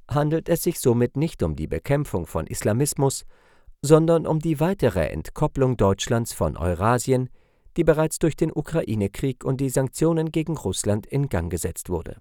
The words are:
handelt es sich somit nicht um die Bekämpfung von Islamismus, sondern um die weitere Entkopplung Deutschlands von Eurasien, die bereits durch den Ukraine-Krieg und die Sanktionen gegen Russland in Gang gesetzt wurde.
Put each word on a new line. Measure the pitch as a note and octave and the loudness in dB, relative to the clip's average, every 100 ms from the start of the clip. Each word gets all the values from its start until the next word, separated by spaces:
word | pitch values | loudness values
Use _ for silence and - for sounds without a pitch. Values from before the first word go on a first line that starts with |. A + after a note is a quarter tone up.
| - | -4
handelt | D3 D3+ E3 - | -2 0 0 0
es | E3 | 0
sich | F3 - | 0 0
somit | C3 A#2 A#2+ C3+ | 2 2 2 0
nicht | D#3 - | -4 -2
um | E2 | -2
die | D2 D#2 | -2 -6
Bekämpfung | D2 - C#3+ C#3+ F#2 D#2 | -6 -2 -2 -2 -4 -4
von | D#2+ - | -6 -6
Islamismus, | - A2 A#2 D3+ - C#3 - - - _ _ - - | -2 0 2 0 2 0 0 -10 -20 _ _ -20 -6
sondern | C#3 D#3 D#3+ E3 D3+ | 6 6 6 2 2
um | D#3 | 0
die | D#3+ D3 | 0 0
weitere | E3+ G3 B2+ F2+ D2 | 0 2 2 2 -2
Entkopplung | D#2+ - - D3+ C#3 B2+ A#2 | -4 -10 -2 -2 2 0 4
Deutschlands | G2 G2 - A#2 A2+ | 2 2 0 -2 -2
von | - D#2+ - | -2 -4 -2
Eurasien, | F2+ E2+ G#2+ B2 - B2+ B2+ - _ _ - - | -2 0 2 2 2 0 0 -10 _ _ -6 2
die | |
bereits | D#3+ D#3 D#3 - | 2 4 0 0
durch | D#3+ | -2
den | - D#3+ | 0 -2
Ukraine-Krieg | D#3 - D#3+ - G#2+ G2 - C#3 B2 | -2 -4 -4 -2 -2 -2 -2 -4 -2
und | C3+ C3 | -4 -2
die | C3+ | 0
Sanktionen | C3+ C3 - D#3+ E3 D#3+ | 0 -2 0 2 2 0
gegen | E3 D#3 D#3 | -2 -2 -4
Russland | F#2+ - G#2 G#2 - | -4 -2 0 -2 -2
in | C3+ C#3+ | -2 0
Gang | F2 E2+ | -2 -2
gesetzt | F2 F2 - - | -4 -4 -6 -6
wurde. | E2 - - | -6 -6 -14